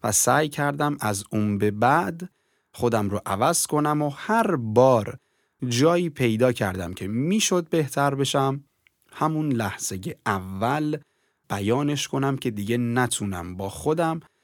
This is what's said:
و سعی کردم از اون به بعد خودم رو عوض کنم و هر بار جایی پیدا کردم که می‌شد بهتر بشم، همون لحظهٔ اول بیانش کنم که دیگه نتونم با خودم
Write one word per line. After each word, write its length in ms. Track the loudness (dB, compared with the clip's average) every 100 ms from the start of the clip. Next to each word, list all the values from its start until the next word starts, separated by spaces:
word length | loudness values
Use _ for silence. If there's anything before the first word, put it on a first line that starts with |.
و 80 | 0
سعی 360 | 2 4 2 2
کردم 480 | 0 -2 0 -2 0
از 240 | -2 -2 -2
اون 280 | -2 0 2
به 120 | 0
بعد 600 | 2 4 4 2 -4 -12 _ _ _ _
خودم 380 | -2 0 0 0
رو 100 | -4 -4
عوض 400 | 0 0 0 0
کنم 360 | 0 0 0
و 80 | -2 -4
هر 400 | 0 2 2 0
بار 600 | 2 6 6 6 0 -8 _ _ _ _ -2
جایی 420 | 2 4 4 0
پیدا 420 | 0 0 4 2
کردم 420 | 2 -2 -4 -6
که 140 | -8 -4
می‌شد 600 | -2 0 0 2 0 0
بهتر 460 | -2 0 0 0
بشم، 500 | 0 0 0 0 -2 -8 _ _ _ _
همون 400 | -4 -2 0 0
لحظهٔ 600 | 0 -2 -4 -8 -6 -8 -6 -4
اول 680 | -4 -4 -4 -2 0 -2 -6 -10 _ _ _ -8
بیانش 580 | -2 0 2 0 -2 -2
کنم 280 | -2 0 0
که 140 | -4
دیگه 280 | -4 -2 0
نتونم 800 | 0 0 0 -2 -4 -6 -8 -8
با 120 | -8
خودم 520 | -4 -2 0 0 -4 -10 _